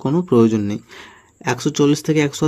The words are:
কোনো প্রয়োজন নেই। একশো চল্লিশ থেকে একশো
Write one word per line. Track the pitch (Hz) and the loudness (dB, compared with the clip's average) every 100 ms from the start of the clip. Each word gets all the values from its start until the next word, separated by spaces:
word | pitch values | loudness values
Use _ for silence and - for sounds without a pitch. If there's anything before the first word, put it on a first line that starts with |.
কোনো | 131 160 180 | -2 -2 2
প্রয়োজন | 123 113 110 101 | 4 4 2 -4
নেই। | 110 - - - - _ _ - | -8 -12 -20 -20 -20 _ _ -8
একশো | 123 151 143 | -4 -4 0
চল্লিশ | 143 147 - | 2 2 0
থেকে | 156 143 | 0 0
একশো | - | -2